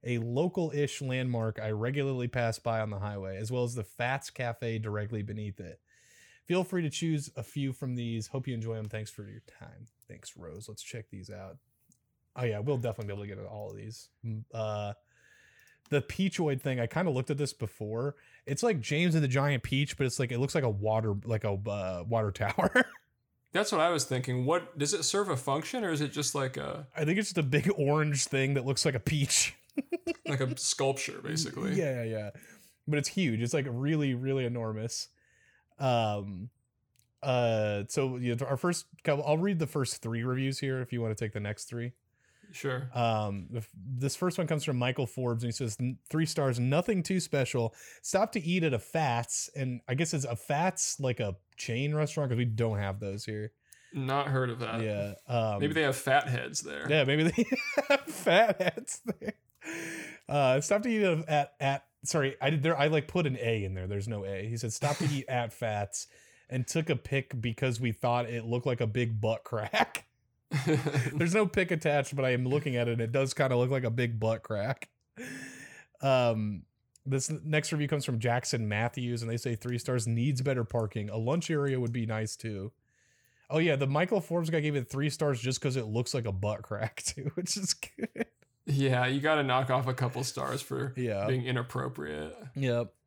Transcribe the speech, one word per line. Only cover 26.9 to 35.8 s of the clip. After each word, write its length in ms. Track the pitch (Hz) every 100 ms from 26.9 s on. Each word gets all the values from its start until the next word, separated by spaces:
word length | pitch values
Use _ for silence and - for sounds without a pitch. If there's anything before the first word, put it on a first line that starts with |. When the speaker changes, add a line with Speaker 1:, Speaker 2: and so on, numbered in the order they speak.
| -
Speaker 1:
I 80 |
think 140 | 151 190
it's 100 | 208
just 100 | 175
a 40 |
big 280 | 143 143 131 139
orange 480 | 139 151 151 143
thing 300 | - 135 135
that 100 | 139 127
looks 180 | 135
like 100 | 160 131
a 40 |
peach. 540 | - 151 139 - - -
<laughs> 60 | _ - - 349 - 339 -
Speaker 2:
Like 140 | 135
a 160 | 131 123
sculpture, 640 | - - 135 135 - -
basically. 520 | - 160 160 - 190
Speaker 1:
Yeah, 280 | 190 156 127
yeah, 80 | 113
yeah. 200 | 110 104 - - - - _ -
But 100 | 147
it's 100 | 143
huge. 320 | - 170 110
It's, 100 | 120
like, 140 | 156 139
really, 460 | 120 139 156 143
really 300 | 123 131 135 123
enormous. 640 | 120 113 107 113 - - _ _ _ _ _ _
Um, 720 | _